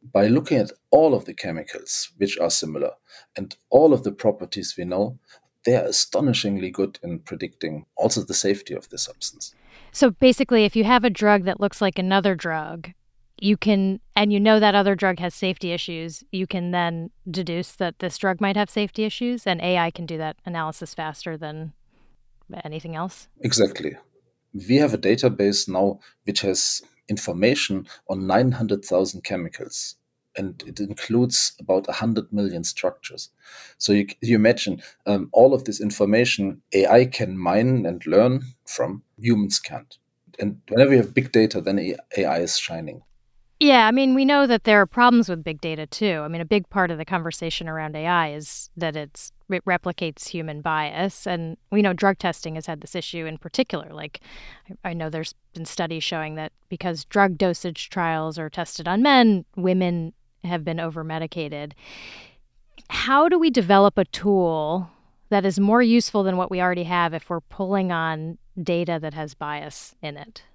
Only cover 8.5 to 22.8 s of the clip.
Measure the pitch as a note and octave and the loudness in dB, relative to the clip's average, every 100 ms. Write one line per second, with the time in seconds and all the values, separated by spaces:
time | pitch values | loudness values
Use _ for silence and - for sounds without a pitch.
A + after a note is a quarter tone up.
8.5 | G2+ - - - - - - - - - | -2 -6 -12 -12 -12 -12 -10 -14 -12 -18
9.5 | _ _ - - - C4 F#3 C4 A#3+ C#4 | _ _ -20 -16 2 2 6 4 6 2
10.5 | A#3 G#3 A3+ G#3+ B3 A#3 F3+ G#3 G#3 F#3 | 4 4 2 4 4 2 2 4 4 2
11.5 | - G3 - G3 - F#3 G3 G3 F3 E3+ | -2 -2 0 -2 0 0 2 2 0 -2
12.5 | D#3+ D#3 E3 D#3+ - _ _ _ - G3 | -6 -6 -12 -16 -20 _ _ _ -4 0
13.5 | G#3 G#3+ G3+ F#3+ F#3+ - - G#3 G3+ G#3 | 2 2 2 2 -2 -2 0 2 4 6
14.5 | G#3+ G#3 G3+ G3 F#3+ G3 F3 F3 - F#3+ | 6 6 4 2 2 0 0 -6 -4 -4
15.5 | F#3 F3 F3 - E3 E3 D#3 - F#3+ F#3 | -4 -6 -6 -6 -8 -10 -12 -10 -8 -4
16.5 | F#3 F3 F3+ E3+ E3+ E3 _ - F3+ F3 | -4 -2 -2 -2 -4 -10 _ -10 -8 -6
17.5 | E3+ F3+ - F3+ - F#3 - G3 F3+ G3+ | -6 -8 -6 -6 -4 -8 -4 -2 0 -2
18.5 | G3 G3+ - G#3 - G#3+ - A#3+ B3 - | 0 -2 -2 -4 -4 -6 -4 -6 -4 -4
19.5 | F3 F3 F3+ E3+ - E3 D#3+ D#3 - - | -2 0 0 0 -4 -10 -6 -8 -8 -10
20.5 | E3+ D#3+ D#3 E3 - D#3 D3+ F3+ D#3 D#3 | -6 -6 -8 -14 -10 -10 -10 -12 -10 -10
21.5 | D3+ D#3+ - _ _ _ _ _ _ _ | -10 -12 -16 _ _ _ _ _ _ _
22.5 | - D#3+ D#3 | -16 -12 -12